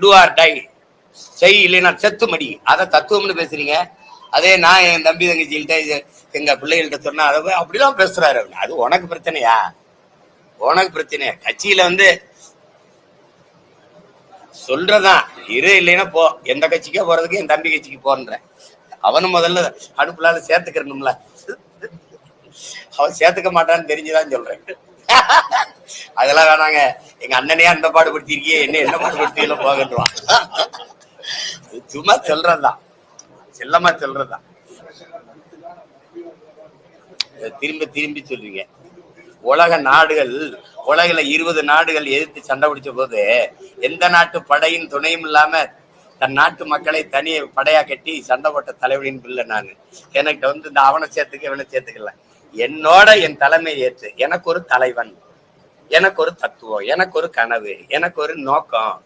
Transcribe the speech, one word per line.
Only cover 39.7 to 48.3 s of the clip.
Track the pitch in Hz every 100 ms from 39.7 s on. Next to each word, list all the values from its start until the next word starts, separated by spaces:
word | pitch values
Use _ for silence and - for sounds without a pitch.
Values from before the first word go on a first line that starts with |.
| 165 135
நாடுகள், | 147 156 156 131 135 151 - - - 131
உலகில | 156 175 165 143
இருபது | 156 165 156 143
நாடுகள் | 156 165 156 139 135
எதிர்த்து | 156 143 -
சண்டை | 135 151
பிடிச்ச | 139 139 123
போது | 131 110 104 123 107 - - - 135
எந்த | 165 175 175
நாட்டு | 170 165 -
படையின் | 147 160 170 160
துணையும் | 143 156 165 156
இல்லாம | 151 156 160 143 _ _ _ _ _
தன் | 131 135
நாட்டு | 160 170 160
மக்களை | 147 151 156 151
தனி | 135 156 156 139 -
படையா | 139 156 143
கட்டி | 139 160 156
சண்டை | 123